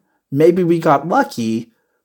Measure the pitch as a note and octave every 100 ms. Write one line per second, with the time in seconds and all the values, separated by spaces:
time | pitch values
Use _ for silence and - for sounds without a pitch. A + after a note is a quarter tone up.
0 | _ _ _ C#3 E3 F3+ E3+ E3+ E3 C#3
1 | E3 A3+ C4+ - A2+ A2+ A#2 _ _ _